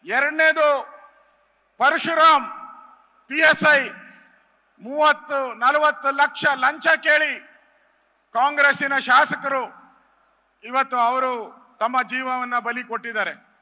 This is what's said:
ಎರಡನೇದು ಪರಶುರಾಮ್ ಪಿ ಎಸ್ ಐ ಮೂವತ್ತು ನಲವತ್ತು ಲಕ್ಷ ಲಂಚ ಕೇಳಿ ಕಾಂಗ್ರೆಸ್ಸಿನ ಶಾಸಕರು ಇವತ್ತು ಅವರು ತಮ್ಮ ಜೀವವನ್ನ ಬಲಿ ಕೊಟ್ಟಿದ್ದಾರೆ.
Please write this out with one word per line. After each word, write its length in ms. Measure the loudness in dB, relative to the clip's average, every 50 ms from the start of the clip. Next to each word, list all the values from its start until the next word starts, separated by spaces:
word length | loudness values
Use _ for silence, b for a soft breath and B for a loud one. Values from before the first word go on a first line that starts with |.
| _
ಎರಡನೇದು 760 | -4 -2 -2 -2 -2 0 2 2 2 2 2 2 2 2 0 -4 -10 -18 -20 -20 -20 _ _ _ _ _ _ _ _ _ _ _ _ _ _
ಪರಶುರಾಮ್ 680 | 0 2 2 0 -2 -2 2 4 6 6 6 4 0 -6 -14 -16 -18 -20 -20 -20 -20 -20 _ _ _ _ _ _ _ _
ಪಿ 100 | -2 2
ಎಸ್ 260 | 4 4 4 4 4 4
ಐ 180 | 4 4 0 -4 -12 -16 -20 -20 -20 -20 _ _ _ _ _ _ _ _ _ _ _ _
ಮೂವತ್ತು 760 | -14 -8 -2 2 4 4 2 2 -4 -6 -4 -4 -4 -6 -6
ನಲವತ್ತು 560 | 0 0 2 2 4 2 0 0 0 -4 -4
ಲಕ್ಷ 340 | 0 0 0 0 0 -2 -2 -2 0
ಲಂಚ 320 | 0 0 -2 -2 0 0 0
ಕೇಳಿ 520 | 0 0 2 0 2 2 0 -2 -4 -8 -12 -20 _ _ _ _ _ _ _ _ _ _ _ _ _ _ _ _
ಕಾಂಗ್ರೆಸ್ಸಿನ 680 | _ 0 0 0 2 2 2 2 2 0 -2 -2 -2 -2
ಶಾಸಕರು 680 | 0 4 4 4 4 2 -2 -8 -6 -4 -4 -4 -6 -8 -12 -20 -20 _ _ _ _ _ _ _ _ _ _ _ _ _ _ _
ಇವತ್ತು 340 | -16 -4 -2 -2 -2 -2 0
ಅವರು 360 | 0 0 0 0 0 -2 -2 -4 -6 -10 -14 -18 -20 _ _ _ _
ತಮ್ಮ 220 | -4 -2 -2 -2
ಜೀವವನ್ನ 560 | -4 -4 -6 -8 -6 -6 -6 -6 -6 -4 -6 -4
ಬಲಿ 260 | -4 -4 -8 -8 -8
ಕೊಟ್ಟಿದ್ದಾರೆ. 680 | -8 -10 -10 -10 -8 -6 -6 -6 -6 -8 -12 _ _ _ _